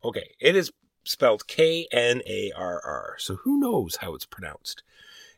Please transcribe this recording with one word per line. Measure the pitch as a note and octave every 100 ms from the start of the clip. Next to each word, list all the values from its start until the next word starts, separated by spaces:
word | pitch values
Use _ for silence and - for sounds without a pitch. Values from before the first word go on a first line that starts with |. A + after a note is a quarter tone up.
Okay, | A#2 A2 - _
it | C#3 F#3
is | D#3+ - _ _
spelled | - - B2+ G#2 -
K | - D#3+ E3 E3
N | B2 A#2+ B2 -
A | G2 G2+ F#2+
R | F2+ F2
R. | - C#2 - -
So | - -
who | C4 C#4+
knows | C4 F3 E2+ -
how | F2+ D2
it's | -
pronounced? | - D#2+ - - - _ _ - - -